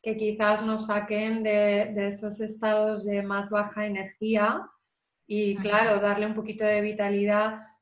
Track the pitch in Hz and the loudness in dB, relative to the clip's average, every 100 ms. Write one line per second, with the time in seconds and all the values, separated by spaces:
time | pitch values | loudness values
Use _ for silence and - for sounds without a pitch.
0 | 220 220 214 214 208 214 220 214 214 208 | -6 -2 -2 2 2 2 0 -2 -2 -2
1 | 208 214 220 226 214 208 208 202 214 202 | -2 -2 -2 0 2 4 4 2 0 -2
2 | 202 202 214 208 214 - 220 214 214 208 | -4 -4 -8 -6 -8 -2 0 2 2 0
3 | 202 202 196 196 202 208 208 214 208 190 | -2 -2 -2 -4 -2 -2 -2 -4 -4 -4
4 | 190 - 214 220 208 339 - _ _ _ | -8 -6 0 2 2 0 -8 _ _ _
5 | _ _ _ 208 208 196 190 208 226 202 | _ _ _ -2 0 0 2 4 4 4
6 | 202 202 214 214 214 214 214 208 208 208 | 2 0 -2 -4 -8 -2 2 2 0 -2
7 | 202 202 202 208 220 214 - _ | 0 2 2 2 2 -4 -16 _